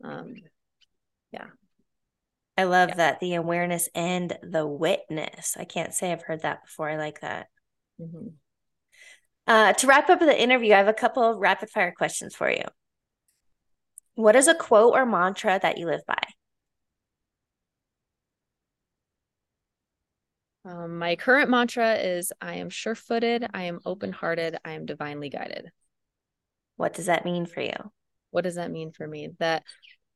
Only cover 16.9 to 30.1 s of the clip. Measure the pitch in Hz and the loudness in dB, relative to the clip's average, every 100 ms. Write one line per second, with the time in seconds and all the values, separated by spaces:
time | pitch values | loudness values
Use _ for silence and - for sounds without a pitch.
16.9 | _ _ _ _ _ _ _ _ _ _ | _ _ _ _ _ _ _ _ _ _
17.9 | _ _ _ _ _ _ _ _ _ _ | _ _ _ _ _ _ _ _ _ _
18.9 | _ _ _ _ _ _ _ _ _ _ | _ _ _ _ _ _ _ _ _ _
19.9 | _ _ _ _ _ _ _ 185 175 170 | _ _ _ _ _ _ _ -18 -12 -10
20.9 | 170 170 170 - 269 262 247 240 247 226 | -6 -4 -2 2 4 4 2 2 0 0
21.9 | 220 185 180 175 - 180 175 175 - 214 | 0 -2 -4 -6 -10 -10 -10 -10 -8 -8
22.9 | 226 - 233 233 233 226 196 180 170 - | -8 -4 -2 0 -2 -4 -8 -8 -8 -10
23.9 | 185 202 185 170 165 165 165 165 156 156 | -8 -8 -6 -4 -4 -4 -8 -12 -12 -12
24.9 | 151 147 147 147 - - - 170 _ _ | -10 -10 -10 -10 -10 -10 -12 -16 _ _
25.9 | _ _ _ _ _ _ _ _ - 170 | _ _ _ _ _ _ _ _ -6 -6
26.9 | - 175 165 175 175 170 - 131 - 208 | -4 -2 -2 0 -4 -6 -8 -8 -8 -12
27.9 | _ _ _ _ 175 180 175 170 165 160 | _ _ _ _ -6 -4 -8 -10 -10 -12
28.9 | - 156 151 156 170 165 160 - - - | -14 -14 -12 -14 -6 -2 -2 -6 -20 -20
29.9 | - _ | -20 _